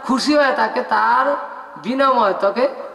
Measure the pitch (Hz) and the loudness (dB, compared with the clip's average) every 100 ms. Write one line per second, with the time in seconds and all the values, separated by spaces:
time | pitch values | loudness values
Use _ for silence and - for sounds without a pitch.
0 | - 254 - 294 277 254 220 247 240 214 | -2 -2 2 2 4 2 0 -2 -2 0
1 | 220 247 269 285 - - - - 196 262 | 2 2 2 -2 -6 -14 -16 -12 -6 0
2 | 277 254 208 180 196 202 269 - - | 2 4 2 2 0 0 -2 -2 -14